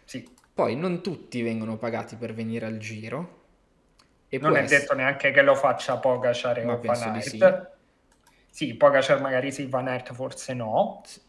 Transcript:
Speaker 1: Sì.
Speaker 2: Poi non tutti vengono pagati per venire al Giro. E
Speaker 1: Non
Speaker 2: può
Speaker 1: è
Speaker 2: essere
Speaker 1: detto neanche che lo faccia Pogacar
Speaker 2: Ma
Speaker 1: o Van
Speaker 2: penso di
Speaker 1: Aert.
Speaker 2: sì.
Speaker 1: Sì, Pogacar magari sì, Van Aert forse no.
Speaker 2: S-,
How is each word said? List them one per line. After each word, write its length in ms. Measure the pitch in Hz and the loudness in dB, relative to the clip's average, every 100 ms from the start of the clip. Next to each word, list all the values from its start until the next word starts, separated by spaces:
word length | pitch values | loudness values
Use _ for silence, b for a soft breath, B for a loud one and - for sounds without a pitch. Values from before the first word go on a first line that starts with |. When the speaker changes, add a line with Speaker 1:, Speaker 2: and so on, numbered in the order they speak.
Speaker 1:
Sì. 240 | b 254 - _ _ | b -16 -16 _ _
Speaker 2:
Poi 240 | - 117 120 | -2 0 0
non 240 | 185 175 | -2 -4
tutti 400 | 185 151 - 123 | -6 -10 -8 -6
vengono 380 | 117 113 110 110 | -4 -4 -6 -6
pagati 380 | 120 113 - 113 | -4 -6 -8 -10
per 180 | 113 | -10
venire 320 | 113 113 117 110 | -8 -6 -6 -6
al 100 | 110 | -8
Giro. 640 | 110 107 113 127 175 - _ _ _ _ _ _ _ _ _ | -10 -12 -10 -10 -10 -16 _ _ _ _ _ _ _ _ _
E 100 | 135 | -2
Speaker 1:
Non 120 | 151 | 2
Speaker 2:
può 100 | 143 | 2
Speaker 1:
è 20 | |
Speaker 2:
essere 180 | - 143 | 4 2
Speaker 1:
detto 140 | - | 2
neanche 360 | 135 131 135 139 | 0 0 0 2
che 120 | 139 | 6
lo 120 | 135 | 6
faccia 440 | 135 135 123 - 131 | 6 4 0 -2 0
Pogacar 680 | 131 123 123 120 123 120 | 0 2 0 0 -2 -2
Speaker 2:
Ma 80 | 117 | -2
Speaker 1:
o 80 | 120 | -2
Van 0 | |
Speaker 2:
penso 300 | - 120 113 | -2 -2 -2
di 80 | 107 | -4
Speaker 1:
Aert. 520 | 104 110 185 - - - _ _ _ _ _ b b | -6 4 4 4 -4 -20 _ _ _ _ _ b b
Speaker 2:
sì. 160 | - 131 | -8 -8
Speaker 1:
Sì, 80 | |
Pogacar 460 | 113 143 139 127 139 | 4 6 6 4 2
magari 320 | 135 127 139 | 2 0 -2
sì, 140 | 135 135 | -4 -4
Van 220 | 127 131 | -2 -2
Aert 260 | 127 - | -4 -6
forse 400 | 123 131 - - | -10 -10 -10 -8
no. 480 | 123 110 120 208 - | -6 -2 0 0 -4
Speaker 2:
S-, 160 | - - | -18 -20